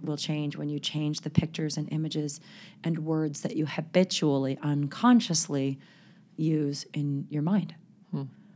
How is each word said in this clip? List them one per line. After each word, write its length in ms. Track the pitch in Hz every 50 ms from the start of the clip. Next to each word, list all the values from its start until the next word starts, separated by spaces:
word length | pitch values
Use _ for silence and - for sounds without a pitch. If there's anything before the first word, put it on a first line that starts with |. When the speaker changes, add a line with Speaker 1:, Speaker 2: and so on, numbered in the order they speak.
| -
Speaker 1:
will 120 | 160 147
change 400 | 143 - - 151 151 147 147 147
when 120 | 151 147 147
you 100 | 151 147
change 440 | - - - 156 151 151 151 -
the 80 | - 151
pictures 460 | 151 - 160 160 - - 156 151 -
and 120 | 156 147 -
images 480 | 160 156 156 151 - 156 151 147 143 - - - - - - - - - -
and 140 | 165 165 160
words 400 | 156 160 160 156 156 151 143 -
that 160 | - - -
you 100 | 156 156
habitually, 880 | 139 - - 160 - - 180 185 185 - - 165 151 139 135 135 131 135 -
unconsciously 1160 | - 147 143 143 143 139 - - 226 247 247 226 - - 165 156 - - 143 139 135 135 135 - - - - - - - - - - _ -
use 480 | - 156 160 160 151 147 143 143 - - - -
in 320 | 151 143 143 139 139 - -
your 120 | 151 147
mind. 320 | 151 170 208 196 165 - - - - _ - - - -
Speaker 2:
Hmm. 120 | 165 143 139 131 - - - - -